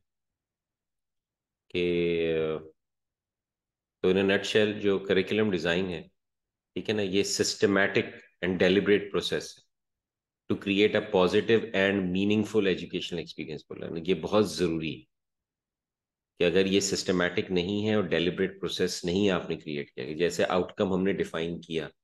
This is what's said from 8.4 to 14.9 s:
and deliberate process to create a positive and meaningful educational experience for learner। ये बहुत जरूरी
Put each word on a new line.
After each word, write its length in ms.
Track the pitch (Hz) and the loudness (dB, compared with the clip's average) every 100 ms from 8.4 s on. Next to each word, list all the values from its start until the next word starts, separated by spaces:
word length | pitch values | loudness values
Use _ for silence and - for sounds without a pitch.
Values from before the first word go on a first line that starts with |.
and 180 | 90 90 | -4 2
deliberate 440 | 92 98 95 101 101 87 | 4 4 4 2 2 -4
process 280 | - 76 - - _ _ _ _ _ _ _ _ _ | -2 -6 -6 -18 _ _ _ _ _ _ _ _ _
to 120 | 101 | -4
create 320 | 98 98 104 104 | 0 2 4 2
a 60 | 104 95 | 2 4
positive 460 | 90 104 95 113 - 95 | 4 4 4 2 2 0
and 200 | 98 98 90 | 2 2 0
meaningful 480 | 92 101 107 104 110 | 0 2 0 2 0
educational 640 | 95 85 87 92 - 87 | 2 -2 -4 -8 -6 -8
experience 400 | 80 - 78 73 - | -8 -12 -10 -12 -12
for 120 | - | -14
learner। 240 | 73 82 82 | -10 -6 -2
ये 60 | |
बहुत 440 | 85 85 104 95 78 | -2 2 2 2 0
जरूरी 360 | 87 82 78 | -2 0 -4